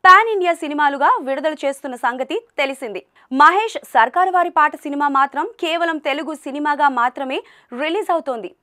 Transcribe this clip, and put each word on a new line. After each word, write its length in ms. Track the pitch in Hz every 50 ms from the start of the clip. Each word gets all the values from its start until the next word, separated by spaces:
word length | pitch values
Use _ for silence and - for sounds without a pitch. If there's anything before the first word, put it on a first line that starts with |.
| -
పాన్ 260 | 370 370 403 440 453 440
ఇండియా 200 | 392 359 349 339 330
సినిమాలుగా 480 | 330 294 294 294 294 277 285 269 285 349 508 453 285
విడుదల 280 | 254 269 269 269 311 311 - -
చేస్తున్న 320 | 277 277 - - 277 247 240 -
సంగతి 320 | 240 240 254 262 262 311 453 - _ _ -
తెలిసింది. 400 | 277 269 269 - 269 220 196 185 _ _ _ _ _ _ 254 269
మహేష్ 360 | 294 311 359 403 453 440 - - - - -
సర్కార్ 360 | 247 226 247 - 349 370 381 359
వారి 160 | 359 349 349 -
పాట 160 | 330 302 302 311 294 -
సినిమా 240 | 294 285 285 294 285 277 269
మాత్రం 260 | 277 277 - 285 320 453 453 - 359
కేవలం 340 | 320 320 339 339 339 320 294 _ 302
తెలుగు 260 | 269 294 311 294 311 277 -
సినిమాగా 420 | 285 262 294 294 294 294 277 294 285 262 240
మాత్రమే 380 | 233 254 - 294 277 262 269 370 - - - _ _ _ 247 240 294
రిలీజ్ 280 | 320 330 415 392 - 349
అవుతోంది. 360 | 320 320 277 254 233 190 - - _